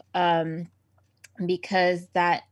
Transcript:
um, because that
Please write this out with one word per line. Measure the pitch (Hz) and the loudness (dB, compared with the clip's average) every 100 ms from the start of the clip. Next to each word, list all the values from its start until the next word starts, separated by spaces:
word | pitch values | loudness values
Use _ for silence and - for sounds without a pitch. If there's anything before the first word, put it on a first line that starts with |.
| _ | _
um, | 185 175 165 160 160 170 _ _ _ _ _ - - 180 | 0 2 2 -2 -6 -12 _ _ _ _ _ -20 -8 -4
because | 180 - 190 180 180 180 | -4 -2 2 2 0 -2
that | 185 175 - - | 0 0 0 -4